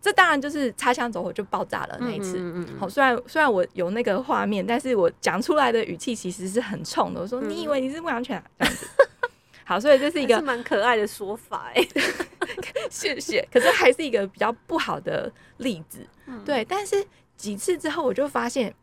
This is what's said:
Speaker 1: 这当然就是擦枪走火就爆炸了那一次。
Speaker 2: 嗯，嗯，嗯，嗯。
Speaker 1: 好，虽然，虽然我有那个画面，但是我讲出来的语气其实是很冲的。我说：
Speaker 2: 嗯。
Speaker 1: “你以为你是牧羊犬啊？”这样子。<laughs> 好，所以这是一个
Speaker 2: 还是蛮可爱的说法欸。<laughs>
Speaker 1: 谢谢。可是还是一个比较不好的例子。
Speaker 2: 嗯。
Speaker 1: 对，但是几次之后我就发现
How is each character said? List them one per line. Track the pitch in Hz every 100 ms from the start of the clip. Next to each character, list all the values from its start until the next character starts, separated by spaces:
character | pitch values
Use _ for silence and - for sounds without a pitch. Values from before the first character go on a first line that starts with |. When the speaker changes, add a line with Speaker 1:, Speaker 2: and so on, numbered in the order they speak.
Speaker 1:
这 | 403
当 | 403 359
然 | 294
就 | 285
是 | 294 262
擦 | 208 262
枪 | 240 240
走 | 196
火 | 180
就 | -
爆 | 196 185
炸 | 196 90 -
了 | -
那 | 247
一 | 214
次。 | 190 180
Speaker 2:
嗯， |
嗯， | 175 175
嗯， | 175
嗯。 | 135
Speaker 1:
好， | 196
虽 | 240
然， | 269 233 -
虽 | 320
然 | 294
我 | 196 180
有 | - 175
那 | 214
个 | 240 190
画 | 262 -
面， | 202 202
但 | 185 240
是 | 262
我 | 226 170 -
讲 | - 180
出 | -
来 | 302 262
的 | 226
语 | - 165
气 | -
其 | 226 180
实 | 180 185
是 | 208
很 | 226 208
冲 | 160 - 185
的。 | -
我 | 202
说： | 247
Speaker 2:
嗯。 | 294
Speaker 1:
“你 | 330
以 | 320
为 | 277
你 | 262
是 | 302
牧 | 330
羊 | 240
犬 | 254 196
啊？” | - _
这 | -
样 |
子。 | - - - 523 -
<laughs> | 494 _ _ -
好， | - 185
所 | 262
以 | 277
这 | 285
是 | 330
一 | 269
个 |
Speaker 2:
还 | 220
是 | 294
蛮 | 240
可 | 240 262
爱 | 220
的 | 233 208
说 | - 196
法 | 220 - 202 120
欸。 | - - 294 - - - -
<laughs> | 359 - 359 554 -
Speaker 1:
谢 | - 403 277
谢。 | - 226 -
可 | 247
是 | 359
还 | - 381
是 | -
一 | 311
个 | 226 196
比 | -
较 | 214 233 -
不 | 320
好 | - 156
的 | - - - - - _
例 | 262 175 160
子。 | - - _ -
Speaker 2:
嗯。 | 247
Speaker 1:
对， | 202 269 226
但 | 381 403
是 | 403 403 _ _
几 | _ 202 202
次 | - 349
之 | 311
后 | 302
我 | 277
就 | 220 285
发 | 269 240
现 | 277 208 -